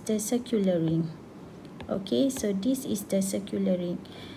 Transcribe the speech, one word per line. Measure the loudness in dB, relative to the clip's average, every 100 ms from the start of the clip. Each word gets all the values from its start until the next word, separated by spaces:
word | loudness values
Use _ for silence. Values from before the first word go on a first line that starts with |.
| -2
the | -2
circular | 2 0 2 2 4 4
ring. | 4 4 2 -4 -14 -16 -16 -16 -16 -12 -4
Okay, | -4 2 2 4
so | 2 0
this | 0 0 0
is | 0 -4 0
the | 0
circular | 2 -2 -2 0 2 2
ring. | 0 -4 -8 -14 -14